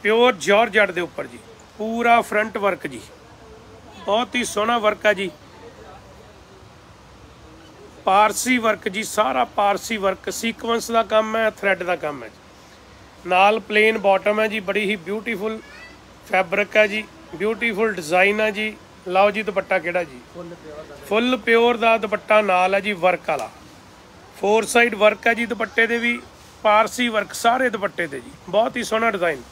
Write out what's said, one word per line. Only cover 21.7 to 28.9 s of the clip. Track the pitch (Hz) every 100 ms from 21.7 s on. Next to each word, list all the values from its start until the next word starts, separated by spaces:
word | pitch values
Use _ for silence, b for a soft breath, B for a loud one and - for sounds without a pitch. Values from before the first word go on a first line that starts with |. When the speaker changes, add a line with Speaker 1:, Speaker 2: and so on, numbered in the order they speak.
| 233
Speaker 1:
ਦਾ | 226 226
ਦੁਪੱਟਾ | 208 208 - 214
ਨਾਲ | 208 180 185
ਹੈ | 196
ਜੀ, | 196
work | 185 180 175 -
ਵਾਲਾ, | 143 110 - - - - - - - - -
Four | 196 220
side | 208 240 233
work | 208 214 214 233
ਹੈ |
ਜੀ | 226 233
ਦੁਪੱਟੇ | 208 220 - 226
ਦੇ | 233
ਵੀ, | 233 240 - - - -
ਪਾਰਸੀ | 214 208 220 - 240
work | 214 202
ਸਾਰੇ | - 233 247 254
ਦੁਪੱਟੇ | 208 190 - 165
ਤੇ | 135
ਜੀ, | 117 - -
ਬਹੁਤ | 202 226 247
ਹੀ |
ਸੋਹਣਾ | 220